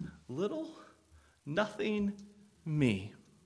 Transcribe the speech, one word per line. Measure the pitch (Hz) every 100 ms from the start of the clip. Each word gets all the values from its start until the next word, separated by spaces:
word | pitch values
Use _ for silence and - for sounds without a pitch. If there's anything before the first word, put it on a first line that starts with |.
| 76 - -
Little, | 131 208 311 320 - - - _ - - _ 143
nothing | 165 208 - 214 208 202 202 - - - - 165
me. | 151 131 98 101 - - -